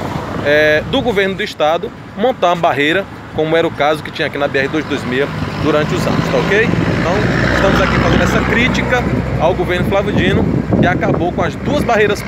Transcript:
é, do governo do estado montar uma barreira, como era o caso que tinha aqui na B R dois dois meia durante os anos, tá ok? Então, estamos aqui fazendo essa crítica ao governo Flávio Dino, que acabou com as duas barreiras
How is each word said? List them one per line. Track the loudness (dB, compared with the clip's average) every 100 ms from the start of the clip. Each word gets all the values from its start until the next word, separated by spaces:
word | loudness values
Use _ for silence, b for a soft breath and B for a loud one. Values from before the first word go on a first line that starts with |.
| -6 -6 -6 -4 2
é, | 4 4 2 0
do | -2
governo | 0 0 0 -2
do |
estado | -6 0 0 0 -4 -10 -14 -2
montar | -2 2 0
uma | 2
barreira, | 2 2 2 0 -2 -10 -10 -4
como | 0 2
era | 2
o |
caso | 2 0 0
que | -4
tinha | -4 -4
aqui | -2
na | 0
B | 0
R | 0
dois | -2 -2
dois | -4
meia | -2 -2 -2 -2 -6 -2
durante | 0 2 0
os | 0 0
anos, | 0 0
tá | 0
ok? | 2 2
Então, | 2 0 0 0 0 0 0 0 0 2
estamos | 2 2
aqui | 2 2
fazendo | 2 2
essa | 2 0 0
crítica | 0 2 0 0 0 0 -2 -2 0
ao | 0
governo | 0 0 0 0
Flávio | 0 0
Dino, | 0 2 2 2 0 0 2
que | 2
acabou | 2 0 0 -2
com | -2
as | -2 -2
duas | -2 -2
barreiras | 2 2 2 0